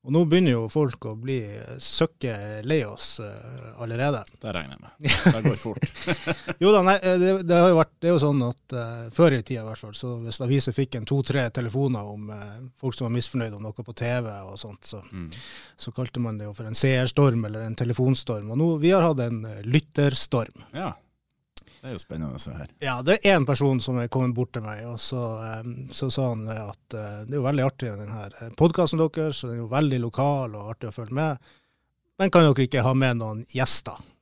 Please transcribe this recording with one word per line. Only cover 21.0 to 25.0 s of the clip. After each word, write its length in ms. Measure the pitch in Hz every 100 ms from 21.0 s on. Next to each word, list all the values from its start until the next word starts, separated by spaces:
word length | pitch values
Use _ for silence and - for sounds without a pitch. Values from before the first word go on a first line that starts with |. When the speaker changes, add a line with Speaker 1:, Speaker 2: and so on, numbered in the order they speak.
| _ _ _ _ _ - _ -
Speaker 2:
Det 80 | 131
er 60 | 107
jo 60 |
spennende 340 | - 82 76 64
å 20 |
se 120 | -
her. 140 | 85 71 _
Speaker 1:
Ja, 220 | 139 123
det 140 | 131 208 202
er 140 | 180
en 60 | 131
person 320 | 131 139 131
som 160 | 117 123
er 80 | 120
kommet 220 | 131 127 120
bort 140 | 123
til 80 | 120
meg, 220 | 107 107 117
og 140 | 117